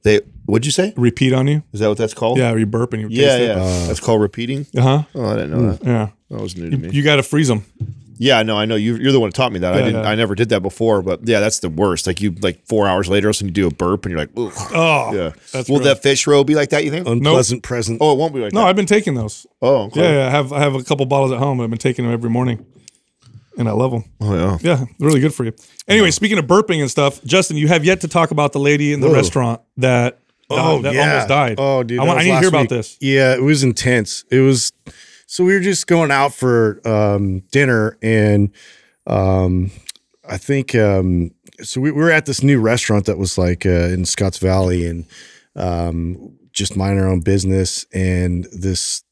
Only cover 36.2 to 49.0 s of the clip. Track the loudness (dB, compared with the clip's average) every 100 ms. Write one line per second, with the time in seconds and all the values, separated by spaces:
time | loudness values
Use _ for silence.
36.2 | 0 0 2 4 2 0 -2 2 2 2
37.2 | 0 -4 -2 0 2 2 0 -2 0 2
38.2 | 4 4 2 _ -20 -20 _ _ -4 0
39.2 | 2 2 2 0 -2 -8 -20 -20 _ _
40.2 | -12 -12 -4 -4 0 2 2 2 2 0
41.2 | -2 _ _ _ -10 -4 -2 0 2 2
42.2 | 0 0 2 4 4 0 2 0 0 -2
43.2 | -2 0 0 0 0 2 0 -2 -4 -2
44.2 | -4 0 0 2 2 0 -2 -6 -12 -20
45.2 | -20 -20 _ -8 -4 -2 -4 -4 -6 -8
46.2 | -14 _ _ -8 -6 -2 -2 0 0 0
47.2 | 0 0 0 0 -2 -6 -8 -4 -2 0
48.2 | 0 -2 -6 -8 -4 -4 -6 -10